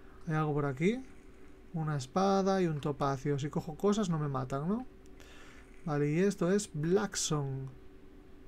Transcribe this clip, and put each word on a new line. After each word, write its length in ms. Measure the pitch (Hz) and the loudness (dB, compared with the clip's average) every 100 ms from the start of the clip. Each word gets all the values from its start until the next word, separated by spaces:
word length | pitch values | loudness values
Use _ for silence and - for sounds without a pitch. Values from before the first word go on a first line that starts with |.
| - - - | -18 -12 -2
¿Hay 60 | |
algo 200 | 156 151 | 0 2
por 120 | 147 143 | 2 0
aquí? 360 | 131 170 247 262 - - - - - - | 2 2 2 -4 -16 -20 -20 -20 -18 -8
Una 240 | 165 156 147 | -4 -2 -2
espada 640 | 127 185 196 196 190 190 | 0 2 4 4 4 4
y 40 | 180 | 4
un 140 | 151 | 2
topacio. 580 | 147 143 143 135 147 143 | -2 0 0 0 0 0
Si 120 | 147 | 0
cojo 240 | 170 165 | -2 -4
cosas 340 | 151 196 208 196 | 0 2 4 2
no 100 | 160 | 2
me 100 | 147 | 0
matan, 380 | 131 131 139 156 | -2 -2 -2 0
¿no? 200 | 220 262 - - - - - - - - - | -2 -4 -14 -18 -18 -18 -18 -18 -18 -18 -10
Vale, 260 | - 147 147 | -4 0 2
y 100 | 151 | 4
esto 300 | 196 - 175 | 2 2 2
es 200 | 202 202 | 2 0
Blackson. 960 | 147 160 190 202 - - 151 139 135 135 - - - - - - - | -4 2 2 2 -2 0 0 -2 -4 -8 -12 -18 -18 -20 -20 -20 -18